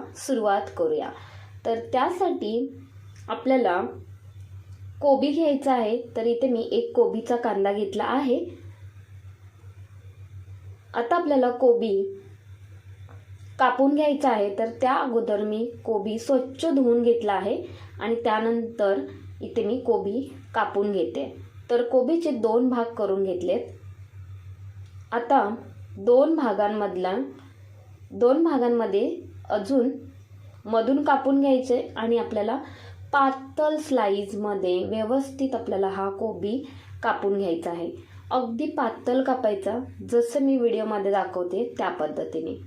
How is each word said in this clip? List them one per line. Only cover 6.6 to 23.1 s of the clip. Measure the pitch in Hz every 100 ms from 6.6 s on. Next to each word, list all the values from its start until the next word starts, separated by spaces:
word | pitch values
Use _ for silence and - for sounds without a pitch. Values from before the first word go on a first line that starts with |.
| -
एक | 214 240 247
कोबीचा | 202 220 - 240
कांदा | 240 196 202
घेतला | 202 196 202
आहे. | - 254 277 277 349 - - - - - - - - - - - - - - - - - - - - - - - -
आता | - 240 349
आपल्याला | 302 277 247
कोबी | 247 254 233 226 196 196 - - - - - - - - - - - - - - -
कापून | 254 233 277
घ्यायचा | 294 302 285 277
आहे. | 220 202 -
तर | 226 -
त्या | 254
अगोदर | 302 285 233 220 202
मी | 208 214 240 -
कोबी | - 214 202 226
स्वच्छ | - 262 254 - 320
धुवून | 277 240 240
घेतला | 240 233 208
आहे | 190 196 302 - - - -
आणि | 214 233
त्यानंतर | 233 214 226 233 226 - 202 196 - - - -
इथे | - 233
मी | 202 262
कोबी | 240 208 190 226 269 - -
कापून | 226 208 202 208
घेते. | 196 160 139 139 - - - -
तर | 240
कोबीचे | 240 262 254 339 330
दोन | 240 220 226 254
भाग | 247 233
करून | 226 202